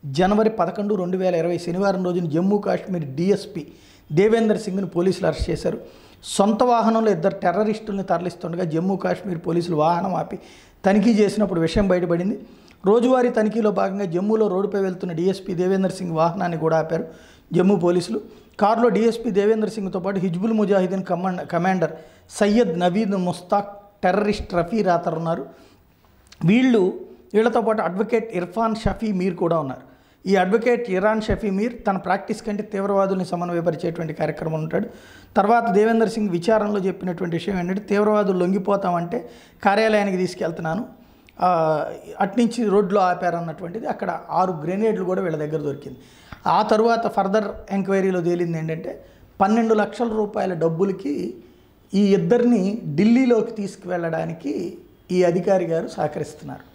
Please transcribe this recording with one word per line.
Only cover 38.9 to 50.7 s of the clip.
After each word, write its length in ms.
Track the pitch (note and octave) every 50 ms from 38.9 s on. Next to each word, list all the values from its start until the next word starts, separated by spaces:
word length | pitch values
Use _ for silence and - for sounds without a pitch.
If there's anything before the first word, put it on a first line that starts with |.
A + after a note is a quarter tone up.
| F3 E3+ E3+ E3+ - B3 A#3+ - - - - - _ - -
కార్యాలయానికి 520 | G3+ G3 G#3 A3 A3 G#3+ G#3+ G3+ G3+ F#3+
తీసుకెళ్తున్నాను, 680 | F3+ F#3 F3+ F3+ - - E3+ E3 - E3+ D#3+ E3 G3 B3 - - - - - - _ _ - _ -
ఆ, 440 | - F3+ F3+ E3 D#3+ D#3+ D#3 D3+ D#3 D#3+ - - - - - -
అట్నుంచి 440 | G3+ G3 G3 A#3+ A#3+ A3+ A3+ - A#3+
రోడ్లో 360 | G#3 F#3 G3+ G#3 F3+ F#3+ G#3
ఆపారన్నటువంటిది." 840 | F#3 F3+ F3+ F3 F#3 F3 E3 E3+ E3+ E3 D#3 - F#3 E3+ F3 A3 B3+
అక్కడ 340 | D4+ - - - F#3 E3+ D#3 - -
ఆరు 220 | D3+ E3 F#3 F#3+ F3+
గ్రెనేడ్లు 520 | D#3+ D3 D#3+ F#3 G3 A3 A3+ G#3 F3+ F#3
కూడా 180 | F3 F#3 F#3+ G3
వీళ్ళ 140 | F3 D#3
దగ్గర 240 | D3+ D3+ D3 D3+ D#3
దొరికింది. 380 | D3 D3 C3 - - C#3 B2+ - - - - - - - - - -
ఆ 160 | - D#3+ F#3 G#3+
తర్వాత 440 | G#3+ A3+ G#3+ A3 A#3 A#3 A3+ A#3
ఫర్దర్ 380 | G#3+ - G3+ F#3+ F#3+ F#3+ A3 G#3 G3+ - - - -
ఎంక్వైరీలో 500 | G3 G3 F#3+ F#3+ G3 G3 F#3+ F#3+ F#3 F3+
తేలింది 380 | E3+ F3 F3 F3 F3 E3 E3+ D#3+
ఏంటంటే, 460 | D#3+ D#3+ D#3+ E3 F#3+ - - - - - - - - - _ -
పన్నెండు 340 | G3 G3 A3 A#3 A3+ A3+ A3+
లక్షల 340 | G#3+ G#3 G#3 - - B3 A#3
రూపాయల 460 | G#3+ A3 G#3+ G3+ G#3 G#3+ G3 F#3+ F3+
డబ్బులకి 800 | D#3+ D#3+ E3